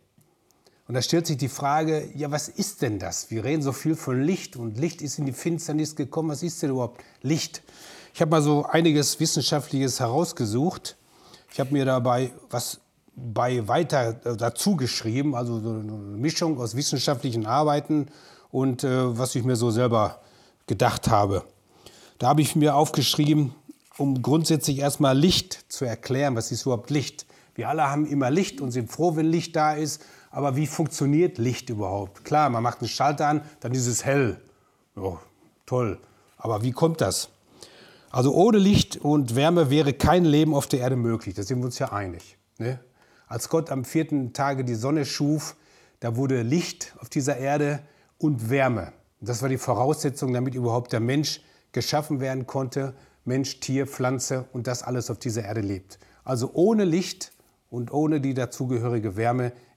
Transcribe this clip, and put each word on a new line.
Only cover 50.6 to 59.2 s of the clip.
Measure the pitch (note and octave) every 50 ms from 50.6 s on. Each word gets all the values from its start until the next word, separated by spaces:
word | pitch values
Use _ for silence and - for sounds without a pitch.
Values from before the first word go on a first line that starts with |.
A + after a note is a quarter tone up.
| A#2+ A#2 A#2 B2 A#2+ - -
der | A2+
Mensch | A2+ A#2+ C3+ D3 D3 - - - - _ _ _ _ _
geschaffen | - B2+ A#2 - D3+ D3+ D3 - D3+ C3
werden | C3+ C3 C3 C3 B2
konnte. | - - C#3 C3+ B2 - C#3+ C3+ C3+ B2+ - - _ _ _ _
Mensch, | B2 B2 C3 C3+ C3+ - -
Tier, | - - C3 C3+ C#3
Pflanze | C3+ - - C3 B2+ C3+ B2+ - - C3+ C3 B2+ - -
und | B2+ A2
das | C3 B2 -
alles | - - B2 B2 A2+ -
auf | A#2 -
dieser | - B2+ G#2 A#2 G2+
Erde | F#2+ A2+ A2+
lebt. | G2+ G2 G2+ F#2 - - - - - _ _ _ _
Also | - C3 A2+ A#2+ C3 -
ohne | D#3 F3 G#3+ A3+ G#3+ G3+
Licht | F3 D#3 F#3 F3+ - - - - - - _ _ _ _ _ _ _
und | A#2+ B2 A#2+ A#2
ohne | C3 C#3+ D#3 D#3 D#3 D3
die | C3 C3+
dazugehörige | C3 C3 B2 A#2+ - - C3 B2 B2+ A#2 A2+ B2 A#2+ A2+ G#2 G#2+ F2+
Wärme | G#2